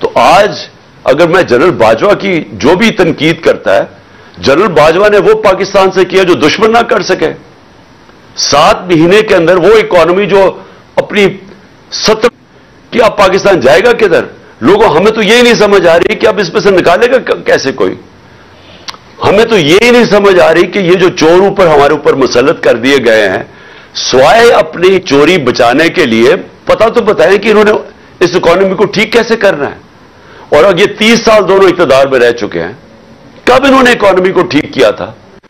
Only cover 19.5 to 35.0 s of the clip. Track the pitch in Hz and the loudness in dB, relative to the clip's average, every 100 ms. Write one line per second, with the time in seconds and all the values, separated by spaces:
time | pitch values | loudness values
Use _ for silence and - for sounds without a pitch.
19.5 | 214 143 185 240 240 190 202 196 180 160 | 0 2 2 2 2 2 2 2 2 2
20.5 | 165 180 208 170 190 185 - 156 180 196 | 2 0 -2 0 2 0 0 2 2 2
21.5 | 196 175 143 143 151 160 135 123 120 139 | 2 2 2 2 0 0 0 0 0 0
22.5 | - 151 117 127 139 117 110 98 101 - | 0 -2 0 0 0 2 0 0 -4 -8
23.5 | - - - - - - 127 147 220 240 | -20 -20 -20 -18 -12 -2 2 2 4 2
24.5 | 254 185 156 180 185 - 139 151 185 123 | 2 -2 -2 0 0 0 0 2 0 -2
25.5 | 117 120 135 165 165 143 110 123 180 - | 0 0 0 0 -2 -2 0 0 0 -6
26.5 | - - 180 226 226 214 196 170 202 - | -10 -4 0 0 0 -2 0 0 0 0
27.5 | 208 208 220 - - - - 175 180 240 | 2 2 -2 -6 -20 -14 -4 -2 0 0
28.5 | 254 285 202 202 180 220 233 226 226 202 | 0 0 -2 -2 -2 -2 -2 -2 -2 -2
29.5 | 151 123 85 - - - - - - - | -2 -6 -10 -20 -20 -20 -20 -20 -20 -2
30.5 | 147 196 175 202 - 220 226 226 214 180 | 2 2 2 -2 0 0 0 2 2 2
31.5 | 190 190 175 151 135 135 131 120 117 104 | 2 2 0 0 2 2 0 0 -2 -6
32.5 | 85 82 - - - - - - - - | -8 -10 -14 -20 -20 -20 -20 -20 -8 0
33.5 | 262 277 262 247 233 240 185 185 180 120 | 0 2 2 2 0 0 0 0 -2 -2
34.5 | 139 - 131 110 - | -4 -4 -4 -2 -4